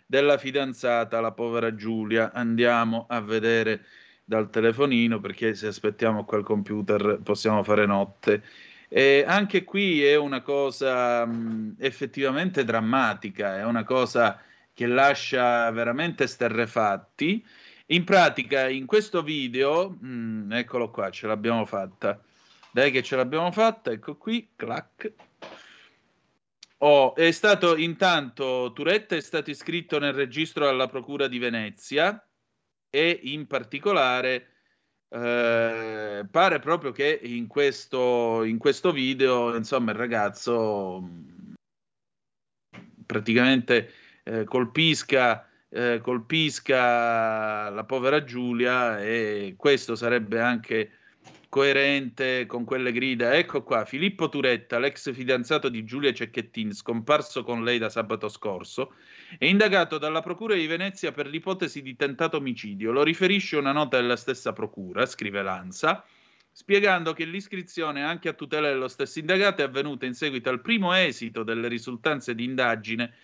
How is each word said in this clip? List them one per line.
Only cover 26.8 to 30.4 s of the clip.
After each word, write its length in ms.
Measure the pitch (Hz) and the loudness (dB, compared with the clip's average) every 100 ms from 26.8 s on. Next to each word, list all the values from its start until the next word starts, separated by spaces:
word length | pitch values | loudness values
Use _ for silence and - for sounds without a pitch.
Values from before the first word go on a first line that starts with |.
Oh, 340 | 147 143 131 - | 6 8 8 6
è 160 | 165 | 2
stato, 440 | 165 214 190 175 160 | 4 4 4 4 2
intanto, 920 | 165 160 190 165 135 113 135 127 123 | 0 0 2 2 -2 -6 -2 -2 -2
Turetta 440 | 117 147 208 214 170 | -2 0 0 0 -6
è 40 | |
stato 300 | - 165 147 | -4 -6 -6
iscritto 480 | 139 - 165 170 151 | -10 -6 -6 -4 -2
nel 160 | 143 | -2
registro 540 | 135 135 127 | -2 -4 -4